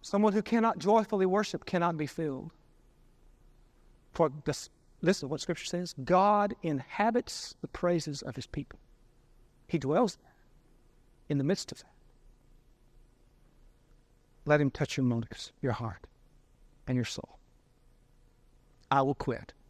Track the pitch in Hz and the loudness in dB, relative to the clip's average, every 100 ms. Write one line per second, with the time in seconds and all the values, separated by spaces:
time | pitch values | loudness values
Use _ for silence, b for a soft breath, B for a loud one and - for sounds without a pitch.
0 | - 202 214 202 208 233 226 190 160 220 | 0 2 4 2 2 2 2 0 2 2
1 | 208 202 190 196 208 - - 180 170 165 | 2 0 2 2 0 -6 -4 0 0 -2
2 | 147 - 156 135 156 - _ _ _ _ | -6 -4 -6 -6 -10 -18 _ _ _ _
3 | - _ - - - _ - _ - - | -20 _ -20 -20 -20 _ -20 _ -20 -20
4 | _ - 165 147 151 143 - _ _ _ | _ 0 0 0 -6 -6 -8 _ _ _
5 | 165 190 135 151 - 170 - 175 180 - | 2 2 -2 -6 -4 -6 -4 -6 -6 -10
6 | 131 180 202 208 202 - 165 143 127 - | 2 4 6 4 2 -2 -2 -4 -4 0
7 | 214 226 - - - - - - 175 175 | 2 2 -2 -10 -12 -12 -12 -2 0 0
8 | 156 143 - 135 - - 143 - - - | -2 -8 -8 -10 -8 -10 -10 -16 -20 -20
9 | - _ _ - - _ _ 165 131 165 | -20 _ _ -20 -20 _ _ -2 2 4
10 | 226 - b b b - _ _ _ _ | 2 0 b b b -20 _ _ _ _
11 | _ _ _ 143 139 196 - - - _ | _ _ _ -2 0 -2 -4 -14 -18 _
12 | - _ - - _ - _ _ _ - | -20 _ -20 -20 _ -20 _ _ _ -20
13 | - _ _ _ _ _ - _ _ _ | -20 _ _ _ _ _ -20 _ _ _
14 | _ _ _ _ - 151 143 - 143 - | _ _ _ _ 2 4 4 0 -4 0
15 | 131 117 113 - - _ 135 107 117 92 | 0 0 -4 -10 -14 _ -4 -2 -6 -10
16 | - _ - _ _ _ - _ - 127 | -18 _ -20 _ _ _ -20 _ -2 -2
17 | 117 - - - _ _ _ _ _ _ | -2 -6 -12 -18 _ _ _ _ _ _
18 | _ _ _ _ _ _ _ _ _ 135 | _ _ _ _ _ _ _ _ _ 2
19 | 135 143 - 117 113 - _ | 2 0 -2 -4 -8 -20 _